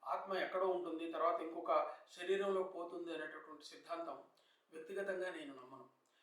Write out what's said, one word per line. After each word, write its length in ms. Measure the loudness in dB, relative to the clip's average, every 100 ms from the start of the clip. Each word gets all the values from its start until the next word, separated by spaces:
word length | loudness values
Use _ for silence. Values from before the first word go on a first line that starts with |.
ఆత్మ 300 | -4 -2 0
ఎక్కడో 320 | 2 2 4 4
ఉంటుంది, 460 | 4 0 -2 -2
తర్వాత 280 | 4 4 4
ఇంకొక 320 | 0 -2 4 4 4 -2 -12 -4
శరీరంలో 460 | 2 4 4 2
పోతుంది 520 | 2 -2 -6 -4 -4
అనేటటువంటి 500 | -4 -4 -8 -12 -12
సిద్ధాంతం 600 | -14 -14 -6 -4 -4 -6 -12 _ _ _ _
వ్యక్తిగతంగా 580 | -12 -6 -2 0 0 -2
నేను 240 | -4 -8
నమ్మను. 360 | -10 -14 -16 -18 _ _ _